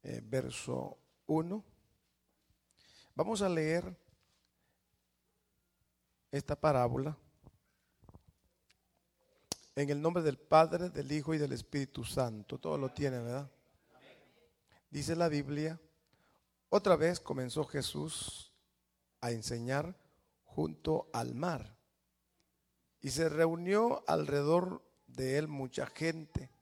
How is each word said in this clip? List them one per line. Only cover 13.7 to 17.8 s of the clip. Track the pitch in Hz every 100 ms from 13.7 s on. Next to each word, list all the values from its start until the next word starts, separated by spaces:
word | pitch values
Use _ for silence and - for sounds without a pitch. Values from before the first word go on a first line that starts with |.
| _ _ - - - _ _ _ _ _ - _
Dice | 143 143
la | 165 170
Biblia, | 147 139 147 156 165 - _ _ _ _ _ _ _ _
otra | 202 196 165
vez | 160 175
comenzó | - 139 127 147 139
Jesús | 143